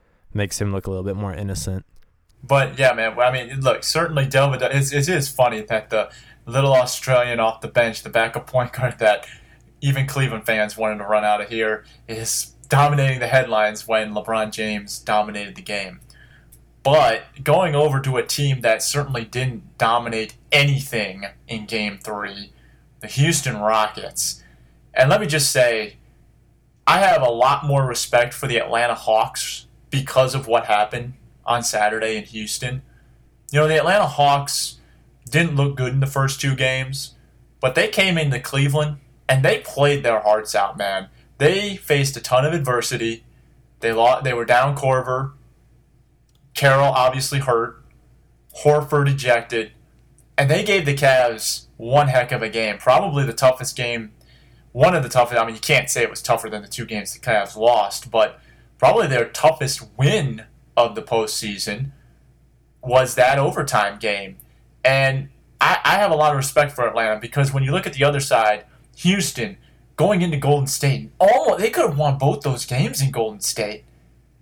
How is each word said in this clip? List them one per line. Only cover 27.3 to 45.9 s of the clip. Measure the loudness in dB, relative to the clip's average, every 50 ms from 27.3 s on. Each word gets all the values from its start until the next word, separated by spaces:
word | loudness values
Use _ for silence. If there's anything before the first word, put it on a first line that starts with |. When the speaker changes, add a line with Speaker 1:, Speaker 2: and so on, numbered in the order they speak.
| 2 4 4 4 4 2 0
Speaker 2:
more | 0 2 2 2
respect | 0 -2 -4 -4 2 2 2 2 2 -2
for | -8 -6 -2
the | -2 -2
Atlanta | -2 0 0 0 0 0 -2
Hawks | -2 0 2 2 2 2 0 -4 -8 -10 -8 -10 -12 -14 -20 _ _ _ -6
because | -4 -4 -4 0 2 2 2 2 2
of | -4 -4 0
what | 0 0 2
happened | 2 2 2 2 0 -2 -8 -10 -10 -14 -18 _ -20 _ _ -4
on | -2 -2 -2 -2
Saturday | -2 -2 0 0 0 0 0 -2 -2 -4 -4
in | -8
Houston. | -10 -12 -12 -10 -8 -8 -8 -8 -8 -8 -8 -12 -14 _ _ _ _ _ _ _ _ _ _ _ -4
You | 0 2
know, | 2 4
the | 4 2
Atlanta | 2 4 2 2 2
Hawks | 0 2 2 4 4 4 2 0 -2 -6 -6 -6 -8 -10 -14 _ _ _ _ _ _ _ _ -12 -2
didn't | 0 0 0 2 0
look | 0 0 0 0
good | -2 -4 -2 0
in | 0
the | -2 0
first | 0 0 -2 -2 -2 -2
two | -2 -2 -2
games, | 0 0 -2 -2 -2 -6 -8 -8 -10 -10 -12 -16 _ _ _ _ _ _ _ _ -4
but | -4 -2 0
they | 0 0 0
came | 0 0 0 2 2 0
into | 0 0 -2 -2
Cleveland | -4 -4 -2 0 0 2 2 0 0 -2 -4 -8 _ _ _ _ _ 0
and | 0 2 4
they | 2 2 0
played | -2 -8 -2 2 2 2 2 2 0
their | 0 0 2
hearts | 2 2 2 2 0 -2 -2
out, | 0 0 -2 -2 -4
man. | -4 -4 -4 -4 -6 -8 _ -20 _ _ _ 2
They | 2 2 2 2 -2 -4 -6 -8
faced | -2 0 0 2 0 0 -4 -6
a |
ton | -6 0 2 2 2
of | 2 0
adversity. | -2 -2 0 0 0 -2 -2 -4 -4 -4 -4 -6 -6 -12 _ _ _ _ _ _ _ _ _ _ -4
They | -2 -2 2
lo-, | 4 4 4 4 4
they | 0 -2 -2
were | -2 2
down | 2 4 4 4 2 0
Korver. | 0 0 0 0 0 0 -2 -4 -4 -4 -6 -10 -16 _ _ _ _ _ _ _ _ _ _